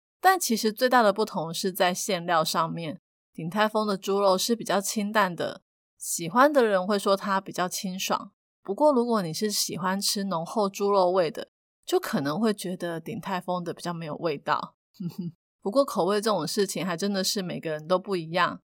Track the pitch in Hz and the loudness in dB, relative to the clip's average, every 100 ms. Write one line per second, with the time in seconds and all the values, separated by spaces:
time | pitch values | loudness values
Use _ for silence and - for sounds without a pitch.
0 | _ _ 359 381 - 226 220 214 254 254 | _ _ 4 4 2 0 0 0 4 6
1 | 214 202 214 196 160 165 196 180 185 180 | 6 4 -2 -2 -6 -4 -4 2 2 2
2 | - 185 170 170 160 185 165 165 165 - | -2 -4 2 2 2 0 -2 -4 -8 -10
3 | _ _ _ - 165 190 214 214 214 190 | _ _ _ -10 -6 0 2 2 0 -2
4 | 196 196 202 190 - 233 - 180 202 - | 0 2 4 4 2 -2 0 -2 0 -4
5 | 202 220 196 165 - - _ _ _ _ | 0 2 2 0 -6 -6 _ _ _ _
6 | - - 165 202 285 285 226 196 185 208 | -8 -6 0 4 6 6 4 2 2 0
7 | 202 196 196 196 196 - 180 - 190 185 | 2 0 2 -2 -2 -4 -4 -4 -6 -6
8 | - 190 - _ _ _ - 196 302 269 | -2 -4 -4 _ _ _ -8 2 4 4
9 | 240 220 175 156 214 202 - - 185 196 | 2 0 -2 -2 -2 -2 -4 -2 -2 -2
10 | 202 214 196 175 220 226 202 196 202 202 | -2 -2 -2 -4 -2 0 0 0 2 4
11 | 180 190 160 - - _ _ _ - 359 | 4 4 2 -2 -12 _ _ _ -2 -2
12 | - 196 143 156 220 208 185 180 175 165 | 0 -2 -2 0 0 0 -4 -6 -6 -6
13 | 165 156 160 185 180 180 170 147 175 170 | -8 -10 -6 -6 -4 -4 -4 -6 -8 -8
14 | 165 147 165 143 - 147 - - _ _ | -8 -4 -4 -4 -2 -2 -4 -14 _ _
15 | 175 - 175 - _ _ 196 202 277 208 | -8 -6 -10 -12 _ _ -2 0 2 0
16 | 175 208 214 202 190 - 190 185 180 170 | 0 0 0 -2 -2 -2 -2 -2 -6 -4
17 | 202 196 190 - 180 147 165 151 156 185 | -2 -2 -2 -2 -4 -8 -6 -8 0 -2
18 | 190 190 160 175 170 - | 0 -4 -2 2 2 0